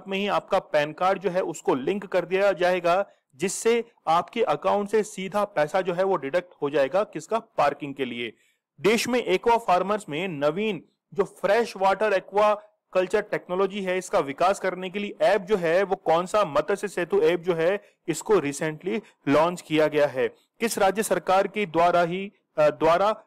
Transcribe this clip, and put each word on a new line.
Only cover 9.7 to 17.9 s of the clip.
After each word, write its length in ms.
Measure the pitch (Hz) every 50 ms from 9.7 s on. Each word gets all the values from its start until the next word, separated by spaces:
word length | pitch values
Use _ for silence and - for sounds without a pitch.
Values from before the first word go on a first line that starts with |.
| 180 180 185 196 214 202 202 -
में 180 | 143 156 190
नवीन 560 | 190 160 139 143 151 156 196 214 220 190 139 - _ _ _ _ _ 151
जो 100 | 196 190
फ्रेश 500 | 190 - - - 185 202 233 226 - -
वाटर 360 | 190 190 190 196 185 214 214 196
एक्वा 480 | 185 - - 190 202 214 214 208 208 - - _ _ _ _ -
कल्चर 280 | 185 185 180 214 208
टेक्नोलॉजी 600 | 202 - 165 156 - - 175 190 196 185 196 208
है 160 | 190 185 180
इसका 220 | 185 180 - - 185
विकास 400 | 147 139 135 - 170 190 196 196
करने 300 | 190 190 180 180 185 185
के 100 | 175 208
लिए 160 | 208 202 - -
ऐप 200 | 156 170 202 214
जो 140 | 185 180 220
है 280 | 185 175 160 165 190 202
वो 120 | 180 190
कौन 300 | - - 160 160 170 180
सा? 200 | 180 - 214 202
मत्स्य 420 | 160 139 147 151 208 202 196 214
सेतु 340 | 190 - 180 175 170 202 -
ऐप 180 | 156 160 175 175
जो 140 | 165 185 170
है 300 | 160 160 180 202 202 - _